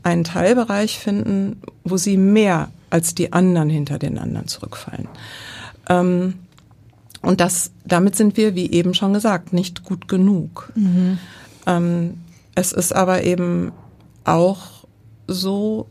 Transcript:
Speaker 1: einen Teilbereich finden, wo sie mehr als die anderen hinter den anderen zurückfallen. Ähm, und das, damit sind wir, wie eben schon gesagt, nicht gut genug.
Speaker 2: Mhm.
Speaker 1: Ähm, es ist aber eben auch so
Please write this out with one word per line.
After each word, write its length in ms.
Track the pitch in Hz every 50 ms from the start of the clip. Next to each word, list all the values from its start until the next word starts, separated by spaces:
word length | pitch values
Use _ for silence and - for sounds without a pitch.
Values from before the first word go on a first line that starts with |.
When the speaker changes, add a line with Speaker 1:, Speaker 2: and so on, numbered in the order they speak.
Speaker 1:
einen 220 | - 175 170 170 165
Teilbereich 760 | 170 170 180 165 190 247 247 226 208 202 202 214 214 - -
finden, 600 | - 214 202 208 214 - 202 196 196 196 - - - - _ _ _
wo 140 | 170 185
sie 180 | 185 180 202 196
mehr 540 | 190 190 196 208 220 214 196 175 156 151 - - - _ _
als 240 | - 170 165 - -
die 180 | - 156 - -
anderen 360 | 175 185 185 180 170 156 151
hinter 260 | 156 151 147 143 143
den 220 | - 143 - - -
anderen 280 | - - 113 - -
zurückfallen. 600 | - - - - - - - - - - - - - - - - - - - - - - - - - - - _ -
Ähm, 460 | 180 180 180 180 180 175 180 185 185 - - _ _ - _ _ - _ _ - _ _ _ _ - - -
und 180 | - 185 -
das, 300 | 175 175 - - - - _ - _
damit 300 | - 175 170 185 202 202
sind 220 | - 220 208 -
wir, 160 | - 214 214 185
wie 160 | 175 185 -
eben 220 | - 170 170 180 185
schon 200 | - 202 196 196
gesagt, 380 | 208 214 220 196 175 175 -
nicht 320 | 180 175 170 - - - -
gut 240 | - 190 180 -
genug. 640 | - 196 185 190 202 202 175 156 160 - - - - -
Speaker 2:
Mhm. 420 | 226 202 185 175 180 180 180 190 175 - - - - - - - - -
Speaker 1:
Ähm, 540 | 180 180 175 175 175 175 175 170 170 - - - - - - _ _ _
es 180 | 180 185 -
ist 220 | - - 170 - -
aber 280 | - 185 180 185 180 -
eben 480 | 175 180 175 175 175 175 175 175 175 - - - - - _ _ _ _ _ -
auch 600 | - 160 165 175 185 196 185 - - - - - _ _ _ _ - - _ -
so 600 | - 185 185 185 190 196 202 208 214 214 220 226 -